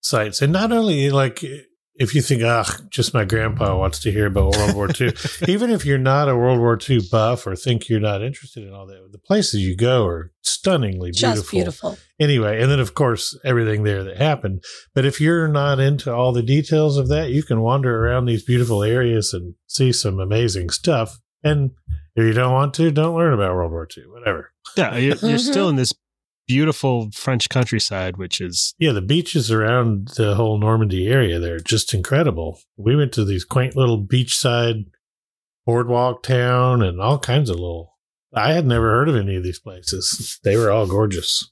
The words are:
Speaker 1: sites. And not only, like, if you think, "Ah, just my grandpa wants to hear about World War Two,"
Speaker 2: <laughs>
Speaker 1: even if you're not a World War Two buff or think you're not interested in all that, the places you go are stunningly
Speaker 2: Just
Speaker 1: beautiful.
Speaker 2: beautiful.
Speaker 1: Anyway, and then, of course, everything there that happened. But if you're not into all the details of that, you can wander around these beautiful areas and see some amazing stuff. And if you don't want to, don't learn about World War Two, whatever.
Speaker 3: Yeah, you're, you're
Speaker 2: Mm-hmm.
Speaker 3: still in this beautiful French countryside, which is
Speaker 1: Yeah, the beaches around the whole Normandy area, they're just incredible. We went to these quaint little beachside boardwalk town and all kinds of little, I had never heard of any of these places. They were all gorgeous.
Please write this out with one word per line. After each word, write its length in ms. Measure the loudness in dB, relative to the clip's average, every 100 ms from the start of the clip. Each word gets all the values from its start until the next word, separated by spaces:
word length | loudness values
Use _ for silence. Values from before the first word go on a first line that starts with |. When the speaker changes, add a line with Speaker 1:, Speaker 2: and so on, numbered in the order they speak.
Speaker 1:
sites. 400 | -2 -2 -2 0
And 100 | 0
not 180 | 2 2
only, 380 | 2 2 2 2
like, 340 | 2 0 -2 -12 -12 -18 _ _ _
if 180 | 0 0
you 60 |
think, 200 | 2 2
"Ah, 360 | 2 2 0 -6 -8
just 240 | -4 -2 0
my 100 | 0
grandpa 500 | 0 -2 0 0 2
wants 220 | 0 -2
to 120 | -2
hear 160 | 0 0
about 280 | 2 2 2
World 200 | 2 0
War 120 | -2
Two," 240 | 0 -2 -2 -8
Speaker 2:
<laughs> 180 | -4 -2
Speaker 1:
even 240 | 0 0
if 140 | 0 0
you're 120 | 0
not 320 | 2 2 2
a 60 | 2
World 240 | 2 4
War 180 | 2 0
Two 240 | 2 0 2
buff 340 | 2 2 0 -4
or 80 | -6
think 340 | -2 -2 0
you're 100 | -2
not 220 | 0 -2
interested 420 | -6 -10 -16 -20
in 100 | -18
all 120 | -18 -20
that, 220 | -20 -20
the 60 | -20
places 440 | _ 0 0 0
you 140 | -2 0
go 300 | 2 2 0
are 260 | -2 -10 _
stunningly 680 | -6 -4 0 0 0 -4 -6
Speaker 2:
Just 380 | -2 0 0 -2
Speaker 1:
beautiful. 380 | -2 -4 -6 -10
Speaker 2:
beautiful. 60 | -12 _ _
Speaker 1:
Anyway, 420 | 0 2 0 2
and 100 | 2
then, 80 | 2
of 140 | 0
course, 440 | 0 0 0 -6 -8
everything 400 | -2 0 2 0
there 200 | 0 -2
that 140 | -6 -2
happened. 460 | 0 0 -4 -6 -10 -20 -6
But 120 | 0 0
if 140 | 2
you're 280 | 2 2 2
not 320 | 0 0 2
into 340 | 2 0 -2
all 180 | 0 2
the 120 | 2
details 520 | 2 0 2 2 2 2
of 100 | 0
that, 220 | 0 0
you 100 | -2
can 180 | 0 0
wander 440 | 2 2 0 0 0
around 200 | 0 0
these 180 | -2
beautiful 400 | 0 0 2 0
areas 500 | 2 2 2 0 -2
and 220 | -6 -10 -16 _
see 240 | 0 0
some 280 | 2 -2 -2
amazing 500 | -2 0 0 -2 -4
stuff. 480 | -4 0 0 -2 -8 _ _
And 280 | 0 0 0 -4 -10 -10 -6 0
if 80 | 2
you 80 |
don't 200 | 2 2
want 200 | 2 0 2
to, 160 | 0
don't 240 | 2 0 2
learn 180 | 2
about 200 | 2 0
World 180 | 0 -2
War 140 | -4 -10
Two, 260 | -16 -20
whatever. 420 | -8 -4 -4 -8 _ -8 -2
Speaker 3:
Yeah, 180 | -2 0
you're, 200 | 0 2
you're 0 |
Speaker 2:
Mm-hmm. 200 | 0 0
Speaker 3:
still 320 | 0 0 2
in 60 | 0
this 180 | -2 -4 _ _ _ _ -2
beautiful 640 | 0 2 0 0 0 -4
French 340 | -8 -4 -2 0
countryside, 680 | 0 0 0 -2 -4 -6 -6
which 240 | -8 -6
is 320 | -6 -4 -6 -2
Speaker 1:
Yeah, 140 | 0
the 100 | 0
beaches 480 | 0 0 0 -2 0
around 580 | 0 2 2 2 -2 -4 -2
the 180 | 0 2
whole 220 | 2 2
Normandy 480 | 2 2 2 0 2
area, 320 | 2 2 0
they're 200 | -4 -6
just 340 | -2 -2 0
incredible. 640 | -4 0 0 2 -2 -6 -10 _ -6
We 200 | 0 2
went 180 | 0
to 100 | 0
these 220 | 0 -2 -2
quaint 300 | -2 0 0
little 260 | 0 0
beachside 840 | 0 0 0 -2 0 2 0 -2 -8 _ _ _ _ _ _ _ -2
boardwalk 580 | 0 2 2 0 -2
town 580 | -2 0 2 2 4 4
and 180 | 2 0
all 200 | 0 0
kinds 300 | 0 0 0
of 60 | -2
little, 400 | -6 -10 -12 _ _ _ _
I 200 | -2 0
had 120 | 2 2
never 240 | 2 4
heard 180 | 4 4
of 60 | 2
any 200 | 0 -4
of 80 |
these 160 | -4 -8
places. 800 | -14 -12 -8 -6 -4 -4 -8 -4
They 140 | 0 2
were 140 | 4
all 160 | 2 2
gorgeous. 640 | 2 0 0 -4 -4 -6